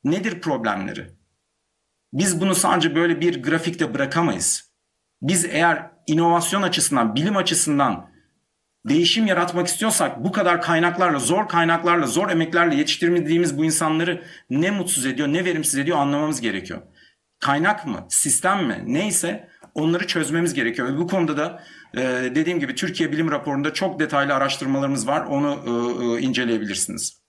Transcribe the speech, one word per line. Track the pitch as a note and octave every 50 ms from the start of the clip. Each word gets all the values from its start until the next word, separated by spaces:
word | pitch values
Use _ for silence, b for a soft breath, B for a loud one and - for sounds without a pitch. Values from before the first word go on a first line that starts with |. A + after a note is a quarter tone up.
| -
Nedir | C3+ E3 G3+ F#3+ A3+ F#3 E3+
problemleri? | - D#3+ C#3 A#2+ A2 A2 G2+ G2 F#2+ G2+ G#2 - F#2 F2+ - _ _ _ _ _ _ _ _ _ _ _ _ _ _ _ _ _ _ _ -
Biz | C3+ F#3 G3 F3 D#3+
bunu | F#3 G3 F#3
sadece | E3+ - F3+ F3 F3 D#3 E3 C#3+
böyle | D#3+ E3+ E3+ E3 -
bir | E3 F3 - C#3 A#2+
grafikte | C#3+ D#3 E3 - F3 E3 - E3 B2+ A2
bırakamayız. | C#3 C#3 C3+ - E3 E3+ D3+ G#2 F2+ - - - - - _ _ _ _ _ _ _ _ _ _ _
Biz | - C#3 G3 F3 F3
eğer | - C3+ D3+ E3+ E3+ D#3+ - - - - _ _
inovasyon | - D#3 D#3+ E3+ E3+ E3+ E3+ E3 - F#3+ G3+
açısından, | G3 F3 E3+ D#3+ - - C#3+ C3 A#2 A2 G#2
bilim | C3+ D#3 G3+ G#3
açısından | G3 F3+ - F3+ - - D#3 D3 C#3+ C#3 B2+ F#2+ F2 - b b b b b b b _ _ _ _ _ _ _ _ _
değişim | A2 C3+ E3 F3 E3 - A3+ A3
yaratmak | G3+ F#3 F3 F3 F3+ E3 F3 F3
istiyorsak | F3+ - - A3 A3 - - E3 C3+ - - A#2+
bu | F#3+
kadar | - G#3+ G3 F3+ F3 E3+
kaynaklarla, | - E3 E3+ D#3+ E3+ - F3 - F#3 F3 D3+ C#3
zor | - - E3+ G3+ G#3+
kaynaklarla, | G#3+ - - E3+ E3 A3 A3 - E3+ F3 F3 D3+
zor | B2 - E3 G3+ G3
emeklerle | F3+ E3 E3 D#3+ E3 E3+ E3+ E3 D3
yetiştirmediğimiz | C#3 D3+ - - - E3+ E3+ F3 F3 D#3 D3 E3 E3+ F3 D#3+ C#3
bu | C#3+ D#3
insanları | D#3+ D3+ - E3+ D#3 D#3 D#3+ E3+ F3 F3+ F3 B B B B B _
ne | B2 C#3 E3 G3
mutsuz | G#3 G3 F3 F3 - C3 B2
ediyor, | C3+ B2+ A#2+ D3+
ne | C#3+ D3 F3 F#3
verimsiz | F3+ F3 D#3 D#3 - -
ediyor | C3+ C#3 D#3 E3+
anlamamız | D3 C#3+ C#3 C#3+ D3 D3+ D3+ D3 B2+
gerekiyor. | A#2 A2 G2+ F#2+ F2+ - E2+ D#2 - b b b b b b b _ _ _ _
Kaynak | - C#3 C#3 C#3+ E3 G3 G#3 - -
mı, | D3 G#2 - - -
sistem | - - - D3+ C3 - - F#3 G3+ G3 F3
mi, | A#2+ G2 F2+ -
neyse | - B2 D3+ G3+ G#3+ F3+ - - D#3 A#2 - B B B B B - _
onları | D3 D3+ D#3+ E3+ F3+ F3
çözmemiz | - - E3+ D3+ C3+ D3+ E3 F3 E3 -
gerekiyor. | C#3 A#2+ A#2 - - B2
Ve | B2 C3+
bu | D3 E3+
konuda | E3+ F#3 F#3+ E3+ D3+ D3
da, | C#3+ D3+ F3 F3 B B B B B B B -
e, | B2 B2+ C3 B2+ B2 B2+ B2+ B2
dediğim | D3+ D#3+ E3+ F3+ E3
gibi | C#3+ B2+ A#2
Türkiye | - - D#3+ - - D#3+ D3
Bilim | D3 D3+ E3 D#3
Raporu'nda | D3 C#3+ - D3+ C#3 C3+ C#3+ D#3 D#3
çok | - F#3+ F#3 C#3+ -
detaylı | D#3 D3+ D#3 C#3+ C#3 C#3 C#3+
araştırmalarımız | C3+ C3+ C3+ C3+ - C#3 C3 C3+ C#3 C#3 C#3 C#3 B2+ G#2+
var. | C3 C#3+ D#3 D3+
Onu, | - C#3+ C#3 D3 C#3+ C#3 C#3 -
e, | A#2 A#2 A#2+ A#2+ A#2+ A#2+ - B2 A#2+ A#2
e, | A2+
inceleyebilirsiniz. | B2 C3 A#2+ B2 B2+ A#2 A#2 G#2+ G#2+ G2+ F#2+ - - - F#2 - - - - _ _